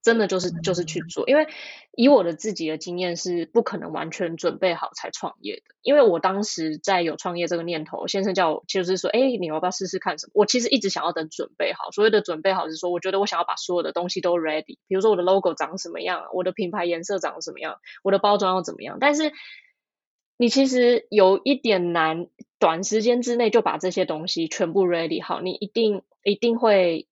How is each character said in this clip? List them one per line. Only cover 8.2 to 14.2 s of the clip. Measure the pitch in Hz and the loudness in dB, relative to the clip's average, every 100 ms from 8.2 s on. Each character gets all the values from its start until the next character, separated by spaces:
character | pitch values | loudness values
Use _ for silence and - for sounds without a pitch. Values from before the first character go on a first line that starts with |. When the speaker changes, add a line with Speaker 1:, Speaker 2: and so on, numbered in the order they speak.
| 190 | 0
Speaker 1:
生 | |
叫 | 190 170 151 | 2 0 0
我， | - | -4
就 | 196 | -4
是 | 175 185 | 0 -2
说 | - | 0
：“诶， | 233 262 233 | 2 2 0
你 | 170 | -4
要 | 156 | -2
不 | 180 | -4
要 | |
试 | - 185 | -4 -6
试 | 190 | -4
看 | - 156 | -6 -6
什 | - | -2
么？” | 202 | 2
我 | 202 | 2
其 | 247 | 2
实 | 233 | 2
一 | 269 | 0
直 | 196 | 0
想 | 170 156 | -2 -4
要 | |
等 | 170 160 | -4 -8
准 | - - _ | -8 -10 _
备 | 170 | -4
好， | - - | -4 -8
所 | - | 2
谓 | 214 | 4
的 | 208 | 4
准 | - 160 | 0 -2
备 | 190 | 0
好 | 185 160 | 0 -4
是 | 160 | -6
说， | 180 | -4
我 | 175 | -2
觉 | 190 | -2
得 | 196 | -2
我 | 202 | 0
想 | 170 | -2
要 | 175 | -4
把 | - | -6
所 | - 175 | -4 -2
有 | |
的 | 160 | -2
东 | 170 180 | -4 -4
西 | |
都 | 190 | -2